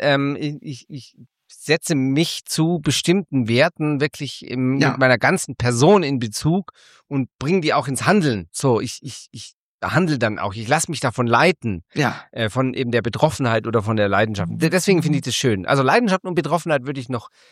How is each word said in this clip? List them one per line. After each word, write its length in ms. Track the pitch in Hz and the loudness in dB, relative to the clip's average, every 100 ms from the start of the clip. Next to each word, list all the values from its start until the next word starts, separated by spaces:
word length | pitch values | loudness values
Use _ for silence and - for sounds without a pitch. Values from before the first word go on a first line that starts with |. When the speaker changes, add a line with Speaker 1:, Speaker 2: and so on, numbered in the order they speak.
Speaker 1:
ähm, 360 | 143 139 139 135 | 0 2 0 -4
ich, 160 | 147 147 | -6 -8
ich, 240 | - 127 - | -12 -14 -14
ich 280 | 135 - _ 123 _ _ | -16 -16 _ -20 _ _
setze 440 | - - 160 - | -10 -2 -2 0
mich 480 | 147 131 139 165 - - | 0 2 2 0 -4 -6
zu 340 | - 160 175 | -2 0 0
bestimmten 680 | 151 127 - 190 175 135 113 | 0 0 2 0 0 -2 2
Werten 520 | 117 160 - 151 147 | 2 2 0 -2 0
wirklich 460 | 151 - 139 - - | -2 -4 -10 -10 -10
im, 300 | 123 127 135 | -4 0 2
Speaker 2:
Ja. 120 | 147 | 2
Speaker 1:
mit 80 | 127 | 2
meiner 180 | 131 120 | 2 4
ganzen 360 | 123 180 - 131 | 2 0 -2 -2
Person 460 | 120 117 151 202 | 0 4 6 6
in 160 | 151 139 | 4 0
Bezug 520 | 113 - 151 185 185 - _ _ - | -2 -2 0 0 -2 -12 _ _ -6
und 200 | 139 127 - | -4 -4 -4
bring 220 | 131 190 | 0 0
die 140 | 156 | 2
auch 140 | 127 131 | 0 0
ins 180 | 131 117 | -2 2
Handeln. 400 | 202 156 107 82 | 4 2 0 -4
So, 280 | - 139 113 | -2 2 2
ich, 180 | 123 - | 0 -8
ich, 240 | 135 - - | -14 -16 -16
ich 200 | 113 - - _ _ | -18 -20 -20 _ _
handle 340 | 87 113 175 143 | -2 0 2 0
dann 200 | 110 107 | -2 -2
auch. 160 | 98 | -6
Ich 120 | 104 110 | -6 -2
lass 220 | 151 - | 0 0
mich 120 | 151 | -4
davon 260 | 127 120 120 | -4 -2 2
leiten, 560 | 117 160 175 117 90 - | 4 4 2 -4 -6 -6
Speaker 2:
Ja. 220 | - 127 - - | -2 -2 -2 -10
Speaker 1:
äh, 160 | - 110 | -4 -4
von 240 | 127 131 | -2 -2
eben 160 | 120 123 | -2 -2
der 120 | 117 | -2
Betroffenheit 640 | 110 - 156 - 127 113 113 | -2 0 0 0 0 0 0
oder 160 | 113 | 0
von 140 | 104 110 | 0 2
der 120 | 101 | 2
Leidenschaft. 420 | 98 110 104 92 | 2 0 -2 -6
De-, 160 | 110 160 | -2 0
deswegen 320 | 185 185 185 | 0 2 2
finde 160 | 156 160 | 2 -2
ich 60 | |
das 100 | - - | -2 -2
schön. 300 | 131 101 87 | 0 0 0
Also 160 | 139 | 2
Leidenschaft 420 | 131 208 240 190 | 4 2 2 -2
und 100 | 185 | -2
Betroffenheit 520 | 175 147 165 170 147 123 | -4 -2 -2 -2 -4 -4
würde 140 | 139 | -8
ich 80 | 123 | -6
noch, 180 | 123 - _ _ | -8 -8 _ _